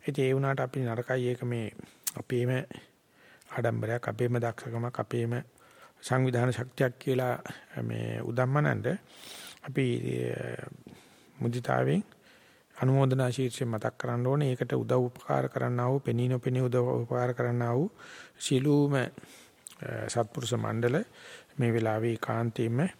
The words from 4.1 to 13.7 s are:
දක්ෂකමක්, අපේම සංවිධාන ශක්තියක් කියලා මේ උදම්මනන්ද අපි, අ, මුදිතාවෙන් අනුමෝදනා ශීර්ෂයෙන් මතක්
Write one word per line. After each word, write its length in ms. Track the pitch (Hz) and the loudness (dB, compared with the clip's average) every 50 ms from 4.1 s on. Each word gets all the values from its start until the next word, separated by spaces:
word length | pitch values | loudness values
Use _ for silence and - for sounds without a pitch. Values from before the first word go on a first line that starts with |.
| 110 110 123 120 120 120 | -2 0 0 0 2 0
දක්ෂකමක්, 580 | 117 117 110 - - 120 113 117 117 120 120 - | 0 -2 -4 -6 -10 -6 -4 -4 -4 -4 -2 -4
අපේම 340 | 110 - - 120 117 117 117 120 117 - _ - - - - - - - _ _ | -4 -2 -2 -2 -2 0 -2 -4 -6 -10 _ -20 -20 -20 -20 -20 -20 -20 _ _
සංවිධාන 540 | - - 123 131 131 131 123 120 120 127 120 | -2 0 2 4 4 4 4 4 2 2 2
ශක්තියක් 460 | - 127 131 - - 143 127 120 - | 0 -4 -8 0 0 0 0 0 -4
කියලා 360 | - - 131 123 127 123 123 - - - - - - - - 127 | -2 0 0 0 2 0 -2 -4 -6 -12 -14 -14 -16 -12 -8 -6
මේ 400 | 120 113 113 113 113 113 113 113 - | -4 -4 -4 -4 -4 -4 -4 -4 -4
උදම්මනන්ද 640 | - 120 120 127 127 135 147 147 143 127 107 104 120 165 202 - - - - - - - - - - - - | -4 0 0 2 2 4 2 4 2 2 2 0 -2 -2 -2 -6 -14 -20 -20 -18 -16 -16 -16 -16 -16 -18 -16
අපි, 260 | - - 131 143 135 127 120 120 - 62 - 62 62 60 | -14 -6 -2 0 0 0 0 0 -2 -2 -2 -2 -2 -2
අ, 120 | - - - 60 60 - - - - - - - - - - - - - - - - | -2 -4 -6 -8 -8 -8 -10 -12 -14 -18 -20 -20 -20 -20 -20 -20 -20 -20 -20 -20 -8
මුදිතාවෙන් 640 | - 127 120 117 123 117 - 131 127 127 131 147 190 214 - - _ _ - - - - - - - _ _ _ | -4 -2 -2 -2 -2 0 2 2 2 4 4 2 2 0 -2 -12 _ _ -20 -20 -20 -20 -20 -20 -20 _ _ _
අනුමෝදනා 540 | - - 131 135 135 139 131 131 131 131 123 | 0 2 4 6 6 6 4 4 2 2 0
ශීර්ෂයෙන් 380 | 123 135 131 127 117 - 131 | 0 0 -2 -2 -2 -2 -4
මතක් 260 | 120 | -2